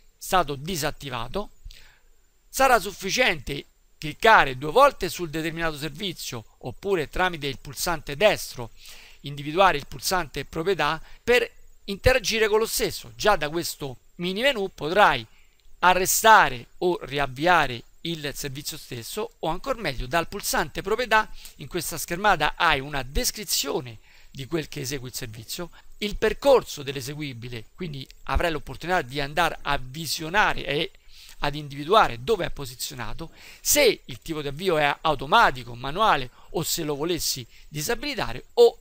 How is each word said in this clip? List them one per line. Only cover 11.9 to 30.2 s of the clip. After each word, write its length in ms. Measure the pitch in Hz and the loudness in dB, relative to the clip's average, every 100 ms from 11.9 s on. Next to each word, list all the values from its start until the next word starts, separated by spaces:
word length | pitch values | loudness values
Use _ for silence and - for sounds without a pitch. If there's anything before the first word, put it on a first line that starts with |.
| 196 - 262 170 220 214 | 0 2 2 2 0 2
con 120 | 214 | 2
lo 60 | 220 | 2
stesso. 480 | - 208 - 120 110 | 0 -2 -4 -10 -2
Già 200 | 160 196 | 2 2
da 120 | 147 | 0
questo 480 | 165 160 - 143 123 - - | -4 -6 -6 -10 -10 -16 -8
mini 260 | 175 190 | -4 0
menu 280 | 262 247 190 | 0 0 -4
potrai 520 | - 147 190 190 135 110 - - _ - - | -4 0 6 6 4 -4 -16 -20 _ -20 0
arrestare 880 | 180 180 185 - 220 214 156 123 117 - | 4 4 2 4 8 10 8 0 -10 -2
o 200 | 180 175 | 0 0
riavviare 800 | - 139 143 131 165 175 139 120 - - | -2 -4 -4 0 4 4 4 -2 -12 -12
il 300 | 160 165 147 | -8 -6 -6
servizio 440 | 123 143 131 - 147 | -8 -8 -8 -10 -10
stesso, 560 | - 123 113 - 214 - | -10 -12 -8 -8 -8 -6
o 100 | 170 | -4
ancor 280 | 175 269 247 | -2 -2 -4
meglio 300 | 190 120 127 | -4 -4 -2
dal 200 | 170 165 | -2 -2
pulsante 540 | 202 - 240 160 - | -4 -2 -2 -2 -4
proprietà 480 | 190 220 247 220 214 - - - | -2 -2 2 2 2 -6 -14 -16
in 100 | 147 | -8
questa 300 | 175 - 160 | -6 -6 -6
schermata 580 | - 175 208 175 156 - | -6 0 4 4 2 2
hai 240 | 175 143 | 2 2
una 240 | 135 147 | 0 -6
descrizione 960 | 127 147 247 - 202 - 277 220 127 110 - - - | -4 -2 -2 -2 -4 -2 -2 -4 -4 -12 -20 -20 -18
di 140 | - 131 | -14 -6
quel 240 | 165 147 | -6 -4
che 120 | 147 | -8
esegue 280 | 131 143 127 | -6 -8 -8
il 60 | - | -10
servizio, 540 | 123 107 107 - 170 - - - | -10 -10 -10 -10 -10 -14 -18 -8
il 180 | 208 196 | -6 0
percorso 680 | 220 214 277 262 - - | 0 2 6 6 4 -6
dell'eseguibile, 800 | 135 139 127 147 147 120 123 123 107 - | -8 -6 -8 -8 -8 -10 -10 -12 -14 -12
quindi 320 | 180 139 - - | -10 -10 -14 -12
avrai 280 | - 135 170 | -2 0 2
l'opportunità 500 | 151 - 127 160 185 | -2 -6 -8 -2 0
di 180 | 127 139 | 0 -4
andare 380 | 139 151 165 - | -2 0 0 -2
a 160 | 139 143 | -4 -4
visionare 840 | 127 127 160 - | -4 -8 -6 -6